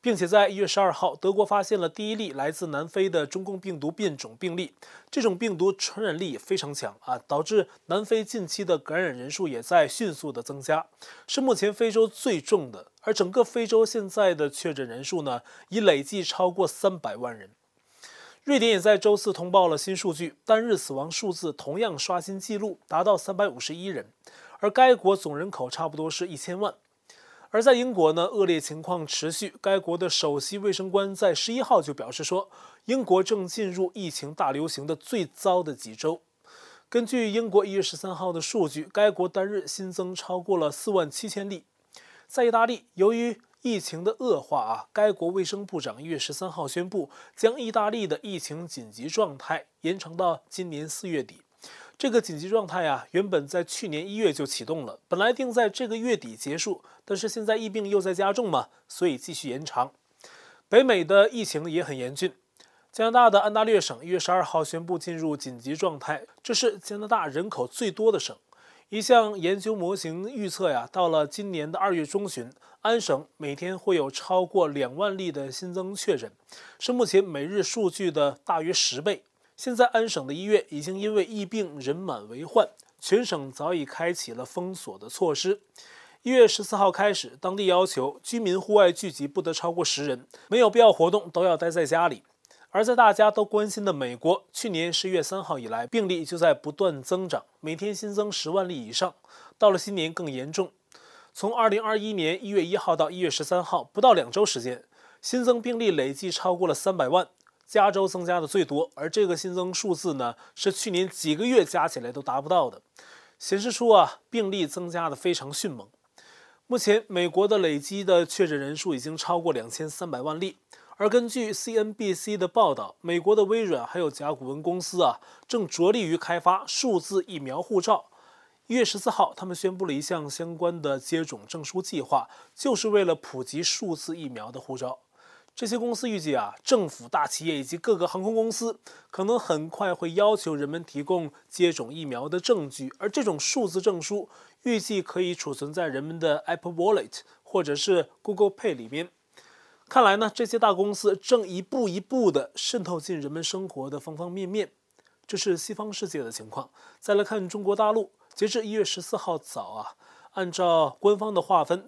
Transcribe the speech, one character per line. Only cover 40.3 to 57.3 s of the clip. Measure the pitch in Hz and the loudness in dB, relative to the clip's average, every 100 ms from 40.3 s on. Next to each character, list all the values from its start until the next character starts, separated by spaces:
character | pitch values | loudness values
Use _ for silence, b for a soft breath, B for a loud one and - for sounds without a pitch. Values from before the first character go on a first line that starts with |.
| 180 | -8
过 | 170 185 | 0 0
了 | 151 | 0
四 | 143 - | -2 -2
万 | 190 156 | 0 0
七 | - 220 | -6 -8
千 | 202 196 | -8 -8
例。 | 185 _ _ _ B B B B | -10 _ _ _ B B B B
在 | - | 2
意 | 240 | 4
大 | 226 233 | 4 2
利， | 240 _ | 0 _
由 | - 196 | 2 4
于 | 233 240 214 _ _ | 4 -2 -4 _ _
疫 | 247 214 | -2 -2
情 | - 160 | -4 -4
的 | 185 220 | -4 -2
恶 | 254 165 | 0 0
化 | - 139 | 0 -2
啊， | 110 - - | -2 -6 -4
该 | - 214 | 2 2
国 | 202 170 | 2 -2
卫 | 190 | -2
生 | 180 202 | -4 -6
部 | 202 170 | -8 -8
长 | 131 113 | -8 -10
一 | 156 | -8
月 | 156 | -6
十 | - | -6
三 | 143 185 | -8 -8
号 | 165 143 | -6 -6
宣 | 175 180 | -4 -4
布， | 196 143 B B - | -4 -6 B B 0
将 | 220 262 | 0 2
意 | 233 | -4
大 | 220 208 | 0 0
利 | 226 | -2
的 | 208 247 | -4 -4
疫 | 214 185 | -6 -10
情 | - 151 170 | -10 -12 -12
紧 | - - | -14 -16
急 | 208 247 | -12 -6
状 | 226 202 139 | -2 -2 -2
态 | - 160 - _ | -6 -8 -8 _
延 | 160 190 | -6 -6
长 | 165 170 | -8 -2
到 | 180 156 _ | -2 -2 _
今 | - 180 | -10 -8
年 | 147 156 | -8 -10
四 | - 190 | -10 -4
月 | 156 | -4
底。 | 113 - _ _ B B B B | -6 -12 _ _ B B B B
这 | 277 | 2
个 | 233 | 2
紧 | - 156 | 0 -8
急 | 175 | -2
状 | 220 190 | -2 0
态 | 170 160 | -2 -2
啊， | 127 - | -2 -2
原 | 175 202 | -2 0
本 | 180 143 | -2 -2
在 | 180 | -6
去 | 170 - 208 | -4 -8 -6
年 | 151 | -6
一 | 185 208 | -8 0
月 | 214 | 0
就 | 143 | 0
启 | 143 - | -4 -6
动 | 113 165 | -6 -6
了， | 120 - _ | -6 -12 _
本 | 180 | 2
来 | 214 | 2
定 | 247 262 | 2 0
在 | 233 220 | 2 0
这 | - 247 | 0 -6
个 | 226 | -4
月 | 240 220 | 0 -2
底 | 120 | -2
结 | 110 - 156 | -12 -8 -4
束， | 220 180 b b | -4 -6 b b
但 | _ 196 | _ -4
是 | |
现 | 214 | -4